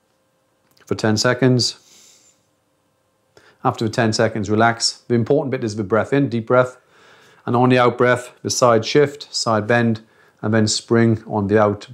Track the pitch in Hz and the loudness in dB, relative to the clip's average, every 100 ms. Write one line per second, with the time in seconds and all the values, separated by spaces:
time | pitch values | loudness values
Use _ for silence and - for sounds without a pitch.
0 | _ _ _ _ _ _ _ _ - 98 | _ _ _ _ _ _ _ _ -10 -4
1 | 110 107 127 120 131 127 - - _ _ | -2 0 -2 0 2 2 -2 -8 _ _
2 | _ _ _ _ _ _ _ _ _ _ | _ _ _ _ _ _ _ _ _ _
3 | _ _ _ _ _ _ 131 - 113 120 | _ _ _ _ _ _ -6 -4 -4 -2
4 | 113 104 110 110 101 107 117 113 - - | -2 0 -2 -2 -4 2 2 0 -6 -6
5 | - 120 113 143 143 117 117 104 98 110 | -2 -2 0 -2 -2 -6 -6 -6 -2 -2
6 | 98 139 135 117 113 127 127 - _ _ | 0 -2 -2 -4 0 2 2 -4 _ _
7 | _ _ _ _ - 120 127 127 123 120 | _ _ _ _ -4 2 4 4 2 2
8 | 123 120 - _ 107 - 123 117 - 147 | 0 0 -4 _ -8 0 4 4 2 2
9 | 143 - - - 117 107 107 120 117 110 | 2 -2 -12 -8 -2 -2 0 0 0 -4
10 | _ _ _ - 107 110 107 - - 117 | _ _ _ -10 -2 0 0 -4 0 2
11 | 113 110 - 107 98 107 104 98 - | 2 0 -4 -6 0 2 2 0 -10